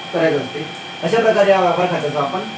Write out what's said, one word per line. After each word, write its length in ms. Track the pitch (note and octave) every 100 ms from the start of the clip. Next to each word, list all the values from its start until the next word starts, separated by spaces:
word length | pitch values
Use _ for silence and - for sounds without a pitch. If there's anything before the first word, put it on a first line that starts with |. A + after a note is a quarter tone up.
| -
करायचं 240 | F3 D#3+ C#3+
असते. 260 | B2+ D3 D#3 - - -
अशा 180 | E3 A3+
प्रकारे 300 | A3 G#3+ G3
या 80 | F#3+
व्यापार 260 | F3+ E3+ F3+
खात्याचा 340 | D#3 D3 D3
आपण 200 | C#3 F#3+ G#3+